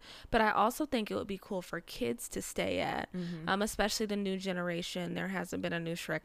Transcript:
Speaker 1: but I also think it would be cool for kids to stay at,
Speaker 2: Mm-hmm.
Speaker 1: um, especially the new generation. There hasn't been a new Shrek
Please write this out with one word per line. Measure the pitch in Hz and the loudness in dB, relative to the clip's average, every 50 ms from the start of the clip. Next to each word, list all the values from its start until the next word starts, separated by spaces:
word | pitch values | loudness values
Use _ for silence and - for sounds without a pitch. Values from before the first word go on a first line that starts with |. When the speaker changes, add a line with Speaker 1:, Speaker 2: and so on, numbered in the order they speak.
| - - - - - - | -4 -12 -18 -16 -8 2
Speaker 1:
but | - 226 | 4 4
I | 220 214 | 6 6
also | - - 202 226 - - 311 | 6 6 4 4 4 2 -2
think | - - 233 214 - | 0 2 0 0 2
it | 190 | -2
would | 202 - - | -2 -2 -2
be | 196 185 | -6 -8
cool | - - 214 180 | -6 -4 -4 -4
for | 175 - - 170 | -4 -4 -8 -8
kids | - - - - 247 233 240 240 - - | -8 -8 -6 -2 0 0 0 -2 -4 -6
to | - 196 | -6 -4
stay | - - - - 175 190 - - | -4 -4 -2 0 0 2 2 2
at, | 170 151 - - - - - | 2 2 0 0 -2 -2 -4
Speaker 2:
Mm-hmm. | 180 175 175 175 160 156 - | -4 -4 -4 -4 -4 0 2
Speaker 1:
um, | 185 196 | 2 2
especially | 208 214 - - 202 214 - - 220 | 2 0 2 2 2 2 4 0 0
the | 208 208 202 | 0 0 0
new | 202 190 190 190 | 0 0 0 0
generation. | 185 190 180 180 175 175 170 170 175 - - 185 175 180 175 | 0 0 0 0 0 0 0 0 -2 -2 -2 -2 -2 -2 -2
There | 175 175 185 | -2 -2 0
hasn't | 190 180 175 175 - 185 | -2 -2 -2 -2 -4 -2
been | 185 175 165 | 0 0 0
a | 170 | 0
new | 165 165 170 | 0 -2 -2
Shrek | - - - 160 156 - | -4 -2 -2 -2 -2 -2